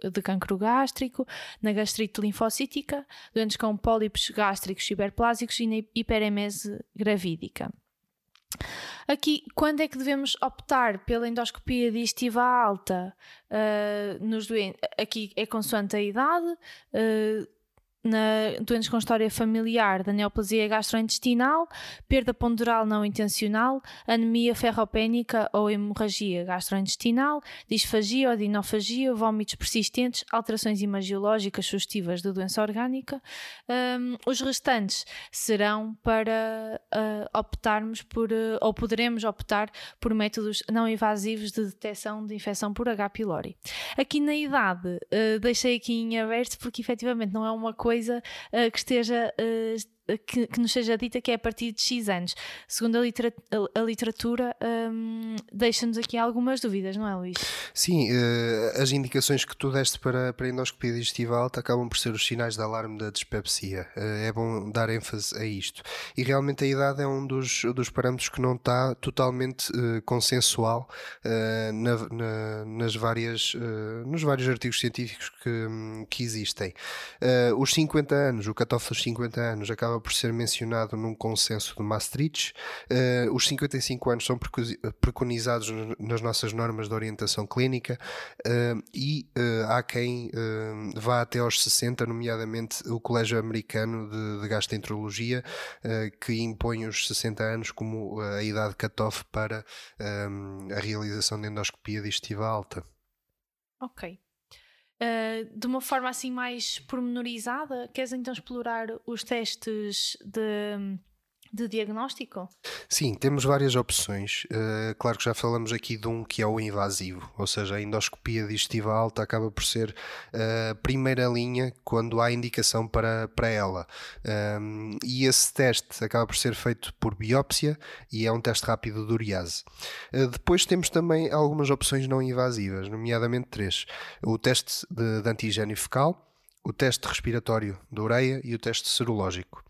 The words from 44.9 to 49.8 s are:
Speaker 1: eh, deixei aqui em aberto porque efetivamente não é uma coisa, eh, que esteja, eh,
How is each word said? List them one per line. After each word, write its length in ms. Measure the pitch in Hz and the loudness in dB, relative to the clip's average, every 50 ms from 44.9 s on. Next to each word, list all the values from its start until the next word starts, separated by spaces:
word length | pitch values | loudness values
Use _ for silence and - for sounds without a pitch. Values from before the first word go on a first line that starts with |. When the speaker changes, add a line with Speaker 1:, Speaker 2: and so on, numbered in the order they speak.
| 180 170 - - | -4 -4 -4 0
Speaker 1:
eh, 300 | - 208 220 220 214 220 | 2 2 4 4 2 2
deixei 380 | 196 247 240 - - 254 247 | 2 2 2 4 4 2 2
aqui 160 | 233 - - 233 | 2 0 0 0
em 260 | 226 226 226 226 226 | 0 0 0 0 0
aberto 380 | 220 220 226 233 247 - - - | 0 2 2 0 0 -2 -4 -8
porque 220 | - 247 - - | -8 -8 -6 -6
efetivamente 520 | 226 - 247 226 233 247 247 226 220 202 185 | -2 -2 -2 -2 0 0 0 0 0 -2 0
não 120 | 220 220 | -2 -2
é 60 | 220 | -2
uma 220 | 226 226 226 226 220 | -2 -2 -2 -4 -4
coisa, 200 | - - 233 233 240 220 226 240 240 233 - - - - - | 0 2 2 2 2 2 0 -2 -2 -4 -8 -14 -14 -8 -2
eh, 200 | - 226 240 226 | 2 4 4 4
que 60 | 226 - | 2 0
esteja, 520 | - - 262 240 233 214 240 233 233 - - | -2 2 2 2 2 2 2 2 2 0 0
eh, 380 | - 220 226 226 226 226 226 226 220 | 0 0 2 2 0 0 -2 -2 -4